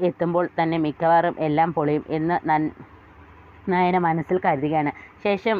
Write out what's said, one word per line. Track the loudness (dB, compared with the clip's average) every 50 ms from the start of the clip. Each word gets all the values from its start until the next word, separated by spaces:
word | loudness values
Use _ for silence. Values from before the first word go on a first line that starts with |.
| -2
എത്തുമ്പോൾ | -2 -2 -2 -4 -2 0 0 -2 -2 -2
തന്നെ | -2 -2 0 0 0
മിക്കവാറും | -2 -2 -2 0 2 4 4 4 4 2 -2 -2
എല്ലാം | -2 0 2 2 0 0 0
പൊളിയും" | 0 0 0 0 -2 -2 -4
എന്ന് | -4 -2 -2 0 -2 -2 0
നൻ-, | 0 0 0 0 -2 -6 -10 -18 -20 -20 -20 -20 -20 -20 -20 -20 -20 -20 -20 -20 -20 -20 -12 -6 -2
നയന | 0 2 2 2 2 2
മനസ്സിൽ | 2 2 0 -2 -2 -2 -2 0
കരുതുകയാണ്. | 0 0 0 0 -2 -2 0 0 0 -2 -4 -8 -14 -20 -20 -6
ശേഷം | -2 -2 -2 -2 0 -2 -2 0